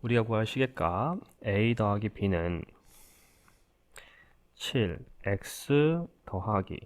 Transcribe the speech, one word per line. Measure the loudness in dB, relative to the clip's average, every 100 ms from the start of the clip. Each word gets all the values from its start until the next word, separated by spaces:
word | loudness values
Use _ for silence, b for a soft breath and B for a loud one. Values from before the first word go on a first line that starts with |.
우리가 | 2 2
구할 | 2 0 0
시계값 | 0 -2 0 0 0 -2 -4 -8 -10 0
A | 2 2 2
더하기 | 2 2 -2
B는 | -2 0 2 0 -4 -6 -16 b b b b b b b b _ _ _ B B B B B _ _
칠 | -4 0 0 -2 -12 -10 -4
엑스 | -4 -4 -14 0 2 4 2 -4 _ -8
더하기 | -6 0 0 -2 -8